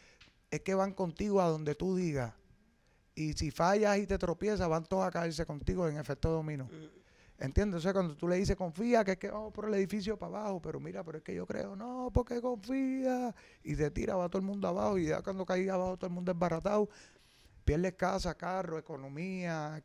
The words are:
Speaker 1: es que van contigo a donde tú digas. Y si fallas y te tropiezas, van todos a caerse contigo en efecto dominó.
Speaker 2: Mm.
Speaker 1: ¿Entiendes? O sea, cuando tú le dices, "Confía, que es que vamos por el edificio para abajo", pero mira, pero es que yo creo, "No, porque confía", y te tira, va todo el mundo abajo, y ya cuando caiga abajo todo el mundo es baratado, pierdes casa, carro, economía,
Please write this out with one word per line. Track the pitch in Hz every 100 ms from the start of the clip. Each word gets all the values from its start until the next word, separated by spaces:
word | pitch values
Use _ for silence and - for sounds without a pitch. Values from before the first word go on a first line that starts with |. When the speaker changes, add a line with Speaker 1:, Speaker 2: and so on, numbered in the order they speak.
| - - - _ _
Speaker 1:
es | 151
que | - 190
van | 196
contigo | 190 175 170 208 196
a | 170
donde | 156 151 143
tú | 180 185
digas. | 175 139 117 - - - _ _ _ _ _ -
Y | 156
si | 147 156
fallas | - 170 208 208 202
y | 190
te | 190
tropiezas, | 175 160 208 202 175
van | 160 160
todos | 190 185
a |
caerse | 170 170 151 160
contigo | 147 165 185 165
en | 151
efecto | 147 135 160
dominó. | 160 156 143 127
Speaker 2:
Mm. | 156 156 - - _ - -
Speaker 1:
¿Entiendes? | 135 185 208 175
O |
sea, | 180
cuando | 196 175 143
tú | 170
le | 180
dices, | 196 190
"Confía, | 175 175 233 233 196
que |
es | 185
que | 202
vamos | 214 214
por | 214 214
el |
edificio | 196 190 214 196 202
para | 170 196
abajo", | 214 185
pero | 160 143
mira, | 151 190 165
pero | 156
es |
que | -
yo | 175 180
creo, | 208 196 196
"No, | 240 254 254
porque | 247 240 240
confía", | 247 226 214 269 262 262 254 247 247 - - -
y | - 143
te | 151
tira, | 180 214 190
va | 175
todo | 190
el | 190
mundo | 202 190
abajo, | 185 214 190
y | 156
ya | 156
cuando | 196 190 185
caiga | 185 190 185
abajo | 185 185
todo | 185
el |
mundo | 175 180
es | 175
baratado, | 175 165 185 208 202 - - - _ _ - -
pierdes | - 151 185
casa, | 185 185 190 180 -
carro, | 175 190 175 160
economía, | 147 139 135 143 190 185 175 160 151 156